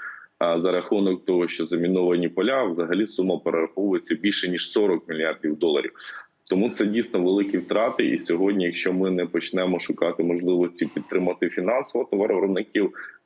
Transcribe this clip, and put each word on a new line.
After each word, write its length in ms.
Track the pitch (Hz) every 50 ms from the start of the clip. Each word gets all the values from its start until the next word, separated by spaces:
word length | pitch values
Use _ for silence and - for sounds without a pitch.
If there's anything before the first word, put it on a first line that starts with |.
| - - - - - - _ _
а 220 | 85 85 85 85
за 120 | 85 90 90
рахунок 520 | 90 85 - 107 101 98 92 92 90 -
того, 240 | - 90 87 87 85
що 180 | - - 82
заміновані 640 | 80 87 85 87 90 92 92 90 90 87 87 87 82
поля, 360 | 87 95 92 120 135 131 123
взагалі 420 | 95 82 87 85 82 87 98 110
сума 320 | 107 - - 92 95 87 76
перераховується 760 | - 87 80 82 82 - - 95 101 101 92 85 - - 80
більше, 360 | 76 90 104 101 - - 90
ніж 200 | 90 85 - -
сорок 380 | - 110 104 98 87 80 - -
мільярдів 480 | 80 78 80 80 76 - - 78 76 76
доларів. 340 | 87 80 73 71 - - - - - - - - - - _ _ _ - 95
Тому 180 | 92 110 120
це 160 | - - 107
дійсно 360 | 104 104 117 113 - - 92 87
великі 360 | 90 95 101 101 101 - 90
втрати. 480 | 87 - - 104 113 127 127 - 101
І 140 | 64 62 -
сьогодні, 440 | - - 85 85 95 101 101 95 90
якщо 280 | 85 85 - - 95 92
ми 180 | 92 95 95
не 160 | 92 90 87
почнемо 540 | 85 - 85 - - - 90 92 90 90 85
шукати 420 | - - - - 85 85 85 - 82
можливості 640 | 87 87 87 87 90 90 87 87 85 - - 82
підтримати 600 | 73 - 76 - - 85 92 90 90 90 - 92 82
фінансово 600 | - - 90 101 120 135 139 - - 120 123 -
товаровиробників, 840 | 104 98 104 107 101 90 95 98 95 90 107 - - 107 98 - - - - - - - _